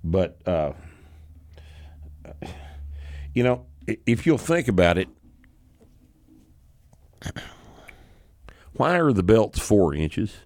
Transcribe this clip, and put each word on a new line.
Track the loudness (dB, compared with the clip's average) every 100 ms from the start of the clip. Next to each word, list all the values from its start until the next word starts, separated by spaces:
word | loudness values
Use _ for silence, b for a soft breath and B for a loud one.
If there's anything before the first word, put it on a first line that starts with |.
But, | 0 0 0 -4 -4
uh, | -2 -2 -6 b b b b b -20 -20 b b b b b b -20 -20 -16 B B B B B B B B B
you | 0
know, | 0 0 -6 -16 -10
i-, | -6 -2
if | 0 2
you'll | 0
think | 2 0 2
about | 4 4 4
it, | -2 -8 -20 _ _ _ _ _ _ _ _ _ _ -20 _ _ _ _ _ _ _ _ -14 -14 B B B B B B B B B _ -20 b b
why | -2 0 2
are | 2
the | 2
belts | 4 4 4 -2
four | 2 4 4
inches? | 2 -2 -2 -4 -6